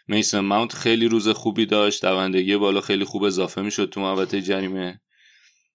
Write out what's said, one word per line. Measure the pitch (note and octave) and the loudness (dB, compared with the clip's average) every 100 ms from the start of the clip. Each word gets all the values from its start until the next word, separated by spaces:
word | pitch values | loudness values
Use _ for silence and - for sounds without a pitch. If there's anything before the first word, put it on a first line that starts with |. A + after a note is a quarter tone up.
| - | -2
میسن | G#2+ G2+ G#2 | 0 0 0
ماونت | G2 G2+ A#2 | 2 0 -2
خیلی | - A#2 A2+ A#2 | -2 0 2 4
روز | A2+ G#2 | 2 2
خوبی | G#2 A2+ G#2 G#2+ | 0 -2 -2 2
داشت، | G#2 G#2 G2+ | 2 2 2
دوندگی | F#2 F#2+ F#2+ F#2 F#2 G2+ | 0 0 2 0 2 2
بالا | G2+ G2 | 4 2
خیلی | G2 G2 | 0 -2
خوب | G2 G2+ | -2 0
اضافه | G2+ F2+ F2+ - | 0 0 -2 -4
می‌شد | G2+ G#2 G2 | -4 -2 -4
تو | G2+ | -2
محوطه | F#2+ F#2+ F#2 G2 | -2 0 -2 -2
جریمه | F#2 F#2+ F#2+ F#2+ F2+ F#2+ _ _ _ _ _ _ _ | -2 -2 -2 -4 -8 -10 _ _ _ _ _ _ _